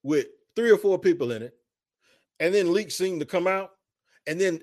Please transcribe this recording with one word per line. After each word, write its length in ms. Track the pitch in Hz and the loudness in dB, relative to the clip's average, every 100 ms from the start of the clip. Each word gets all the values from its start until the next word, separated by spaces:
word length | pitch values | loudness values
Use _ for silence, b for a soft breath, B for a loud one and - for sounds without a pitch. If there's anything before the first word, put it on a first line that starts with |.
with 240 | 135 151 - - _ - | -2 -2 -2 -10 _ -2
three 140 | 233 | 4
or 80 | 214 | 4
four 220 | 202 185 | 4 2
people 320 | 185 170 123 | 2 0 -2
in 100 | 113 | -6
it, 160 | 120 - _ _ _ _ _ _ _ - | -10 -18 _ _ _ _ _ _ _ -4
and 140 | 165 | 0
then 200 | 202 175 | 2 2
leaks 220 | 185 190 - | 0 -2 -4
seem 240 | 190 170 | -4 -4
to 60 | 147 | -4
come 220 | 185 180 | -2 -2
out, 240 | 190 190 _ _ _ _ _ - | -2 -6 _ _ _ _ _ -8
and 120 | 165 | -2
then 220 | 190 165 | -2 -2